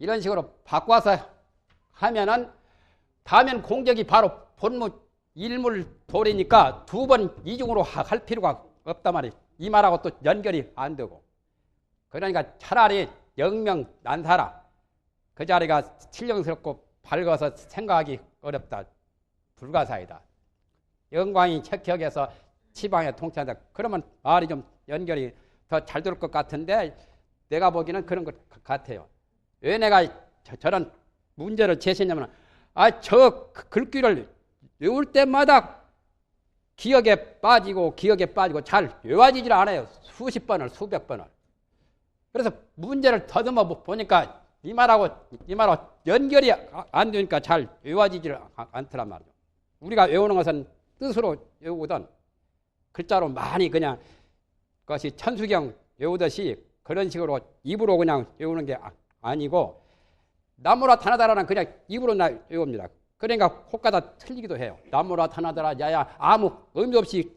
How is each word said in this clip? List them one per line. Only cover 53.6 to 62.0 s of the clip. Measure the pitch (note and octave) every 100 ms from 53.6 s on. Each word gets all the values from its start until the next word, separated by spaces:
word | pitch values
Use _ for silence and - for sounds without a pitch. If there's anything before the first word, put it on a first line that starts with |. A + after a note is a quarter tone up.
| F3
그냥 | D#3 D#3 B2 - _ _ _ _ _ _ _ -
그것이 | D3 D3+
천수경 | - - A#3+ G#3+ F#3+ C#3 - _ -
외우듯이 | D3+ F3+ E3+ - F#3 G2+ _ _
그런 | - E3+ F#3+
식으로 | F3 E3 C#3 - _
입으로 | C3 G3+ G#3+ F3+
그냥 | E3+ C#3+ A#2 -
외우는 | D#3+ E3
게 | C#3+
아-, | B2+ G#2+ - _ _
아니고 | A2+ D3 D3 E3+ A2 - _ _ _ _ _ _ _ _
나무라 | C3+ B3 C4 A#3+
타나다라는 | G3 A#3+ A3+ G#3
그냥 | F#3 G3 E3+ - -
입으로 | A3